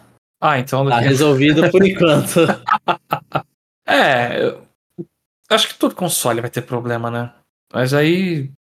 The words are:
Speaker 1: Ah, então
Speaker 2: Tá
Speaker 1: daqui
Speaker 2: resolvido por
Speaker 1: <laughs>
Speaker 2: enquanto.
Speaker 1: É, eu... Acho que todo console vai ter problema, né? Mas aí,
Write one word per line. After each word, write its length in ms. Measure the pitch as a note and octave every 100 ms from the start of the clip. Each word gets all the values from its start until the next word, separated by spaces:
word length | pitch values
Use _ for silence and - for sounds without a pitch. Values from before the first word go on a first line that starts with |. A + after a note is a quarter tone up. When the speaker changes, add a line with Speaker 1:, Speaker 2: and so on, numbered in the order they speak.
| _ _ _ -
Speaker 1:
Ah, 180 | D#3 C#3
então 240 | B2+ C3
Speaker 2:
Tá 140 | C#3 A#2+
Speaker 1:
daqui 100 | C#3
Speaker 2:
resolvido 600 | C3+ D3+ C3+ C#3+ D3+ E3+
por 100 | F3+
Speaker 1:
<laughs> 40 | G3
Speaker 2:
enquanto. 520 | F#3+ E3+ C#3+ - F3+ D#3 - - - - - - - - - - _ _ _ -
Speaker 1:
É, 560 | C#4 F3 B2+ A#2+ -
eu... 180 | - - - _ _ - F3 _ _ _ -
Acho 180 | A3 -
que 60 | -
todo 200 | C#4+ -
console 460 | F3 - B2+ A#2
vai 80 | A#2
ter 120 | -
problema, 480 | - B2 A#2+ A#2 A#2
né? 220 | A#2 A#2+ - _ _ _
Mas 200 | - B2+
aí, 580 | C#3+ D3+ F3+ F#3 D#3+ C3+ - _